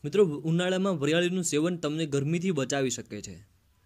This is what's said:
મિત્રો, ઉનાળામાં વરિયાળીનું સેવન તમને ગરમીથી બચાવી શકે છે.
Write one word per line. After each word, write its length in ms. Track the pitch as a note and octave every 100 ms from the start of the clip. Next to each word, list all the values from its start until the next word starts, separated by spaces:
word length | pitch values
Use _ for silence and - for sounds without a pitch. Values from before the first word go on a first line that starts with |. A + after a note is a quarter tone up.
મિત્રો, 220 | D3 F#3+ F#3+
ઉનાળામાં 720 | D3 D#3 E3 F3+ F#3 G3 E3+
વરિયાળીનું 440 | C#3+ E3 F3 F#3
સેવન 340 | E3 D3 E3 E3+
તમને 280 | D3+ D3+ D#3+
ગરમીથી 460 | C#3+ C#3+ E3+ F#3+
બચાવી 380 | D#3 B2+ C#3 C3
શકે 320 | A#2 - G#2
છે. 260 | G2+ E2 - _ _ _